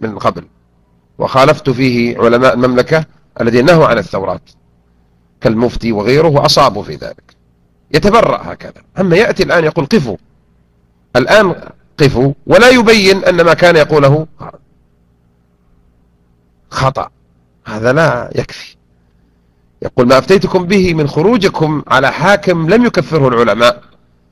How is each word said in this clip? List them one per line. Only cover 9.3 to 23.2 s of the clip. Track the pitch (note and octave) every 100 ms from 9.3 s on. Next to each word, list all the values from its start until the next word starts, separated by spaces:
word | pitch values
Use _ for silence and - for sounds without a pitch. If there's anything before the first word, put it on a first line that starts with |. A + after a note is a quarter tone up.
| -
الآن | E3+ D#3+
يقول: | D#3 E3 C#3+
"قفوا | A3 B2 F2+ _ _ _ _ _ _ _ _ _ B2
الآن، | C3 G3+ G3 D#3 - - _ -
قفوا"، | C3+ A#2 C#3 C#3+ -
ولا | E3+ B3
يبين | B3+ G3+ G#3+ F#3+ G3
أن | F3+ F3
ما | E3+
كان | D#3 F3 E3
يقوله | D3 D#3 C#3 D3+ D#3+ - - - _ _ _ _ _ _ _ _ _ _ _ _ _ _ _ _ _ _ _ _ _
خطأ، | - C3 C3 - _ _ _ _ _ -
هذا | A2 A#2
لا | C#3 E3 B2 G#2
يكفي. | - - - - _ _ _ _ _ _ _ _ _ _ -
يقول: | - - B2
"ما | C3
أفتيتكم | D3+ F#3+ F3+ F#3+
به | F3 G3+ F#3
من | D#3+ C#3+
خروجكم | D3 F3+ A#3+ F3+ - D#3 D3+ -
على | B2 C3+
حاكم | B2 F3 G3+ F#3+ F3 D#3+
لم | A3
يكفره | A#3+ - D3 D3+